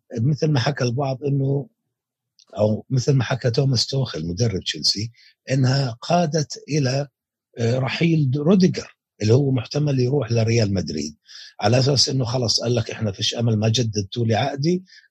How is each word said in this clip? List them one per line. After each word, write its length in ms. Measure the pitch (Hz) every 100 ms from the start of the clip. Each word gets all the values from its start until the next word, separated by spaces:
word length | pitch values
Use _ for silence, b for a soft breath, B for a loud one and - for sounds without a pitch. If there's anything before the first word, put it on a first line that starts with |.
| - -
مثل 260 | 123 151 156
ما 120 | 147
حكى 240 | 127 139
البعض 400 | 123 120 139 131
إنه، 460 | 147 139 135 139 - _ _ _ _ _ _ _ _ -
أو 280 | 107 107 -
مثل 240 | 131 135
ما 100 | 135
حكى 280 | 110 131 127
توماس 360 | 117 135 127 -
توخل 400 | 135 131 - 85
مدرب 360 | 87 120 92
تشيلسي، 480 | - 76 73 101 113 b b b -
إنها 460 | 131 127 139 131 113
قادت 640 | - 175 165 160 143 - -
إلى، 380 | 151 131 139 143 _ _ _ _ -
آه، 220 | 117 127
رحيل 520 | 131 - 170 160 135 143
روديجر. 600 | 147 196 180 - - _ _ -
اللي 120 | 107
هو 180 | 120 139
محتمل 480 | 131 107 147 147 135
يروح 320 | 123 143 110
لريال 420 | 117 113 113 104
مدريد، 420 | 95 76 78 76 - B B B B
على 180 | 104 123
أساس 300 | 131 139 -
إنه 160 | 131 117
خلص 360 | 127 117 -
قال 140 | 117 123
لك: 160 | 113
"إحنا 200 | 107 107
فيش 240 | 95 - 120
أمل، 240 | 117 110
ما 100 | 110
جددتوا 560 | 113 113 104 95 120 113
لي 100 | 104
عقدي، 480 | 139 139 151 180 185 B B